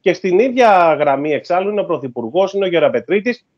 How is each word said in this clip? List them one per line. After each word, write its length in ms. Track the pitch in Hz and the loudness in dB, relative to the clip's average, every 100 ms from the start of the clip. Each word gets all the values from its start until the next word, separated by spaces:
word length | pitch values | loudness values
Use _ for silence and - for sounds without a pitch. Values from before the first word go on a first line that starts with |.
και 120 | 190 | -2
στην 260 | 175 185 180 | -2 0 0
ίδια 560 | 262 247 233 190 165 147 | 2 2 4 4 4 2
γραμμή 340 | 147 139 151 | 0 0 -2
εξάλλου 360 | 139 - 175 196 | -4 -2 -2 -2
είναι 120 | 208 | -4
ο 40 | 170 | -4
Πρωθυπουργός, 680 | 156 131 120 113 160 190 | -6 -6 -8 -4 -2 -2
είναι 120 | 196 190 | -2 -2
ο 20 | |
Γεραπετρίτης, 760 | 170 143 120 113 196 208 233 _ | 2 2 0 -2 -2 -2 -6 _